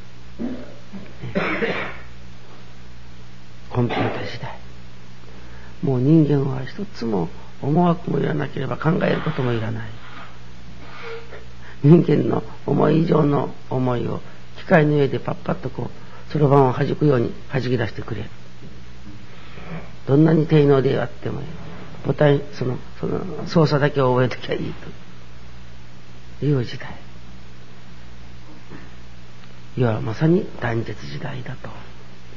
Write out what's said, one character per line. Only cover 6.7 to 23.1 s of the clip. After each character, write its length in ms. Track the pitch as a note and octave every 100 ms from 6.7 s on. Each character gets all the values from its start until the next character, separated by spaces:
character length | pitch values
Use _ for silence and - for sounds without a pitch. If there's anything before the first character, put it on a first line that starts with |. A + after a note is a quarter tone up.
| - G3+
つ 180 | -
も 240 | A#3 G3+ E3 - - -
思 220 | B2+ D#3+
惑 260 | F3 E3+ -
も 80 | E3+
い 40 |
ら 100 | E3+
な 140 | D#3+ C#3
け 100 | -
れ 80 | C3
ば 120 | B2
考 200 | D#3 E3+
え 100 | D3+
る 60 | -
こ 100 | -
と 120 | D3+
も 100 | B2+
い 80 | A#2
ら 100 | A2
な 140 | A2
い。 60 | G#2+ - - - - - - - - - - - A#4 A4+ A#4 - - - - -
人 180 | C#3+ E3+
間 240 | F3 D3+ A#2
の 140 | B2 - - -
思 240 | D3 D3
い 120 | D#3
以 40 | E3
上 180 | D3+
の 300 | D3 C#3+ B2 - -
思 280 | C3 B2+ A#2+
い 120 | A2
を 120 | A2 - - - -
機 80 |
械 220 | - F3 D3+
の 100 | D3
上 120 | C#3
で 120 | A#2+
パ 120 | -
ッ 20 | -
パ 160 | -
ッ 20 | -
と 140 | B2+
こ 200 | - A#2 - - - -
う、 40 |
そ 60 | D3+
ろ 100 | C#3+
ば 120 | C#3
ん 100 | C3+
を 20 |
弾 240 | C#3 C#3 -
く 100 | D3+
よ 100 | C3
う 40 |
に 120 | A#2+ - -
弾 100 | C3+
き 140 | A#2+ B2
出 100 | A2
し 80 |
て 80 | -
く 120 | -
れ 80 | G#2+
る。 80 | A2+ - - - - - - - - - - - - - F3 E3 - - -
ど 100 | C#3
ん 80 |
な 80 | D#3+
に 140 | D#3+ D3+
低 180 | D#3 C#3+
能 160 | C3+
で 180 | C3 B2
あ 40 |
っ 60 | A#2+
て 200 | - A2+
も、 120 | - - - - - - - -
ボ 80 |
タ 160 | - D3+
ン、 100 | C#3+ -
そ 100 | -
の、 140 | B2 B2 - -
そ 80 |
の 400 | -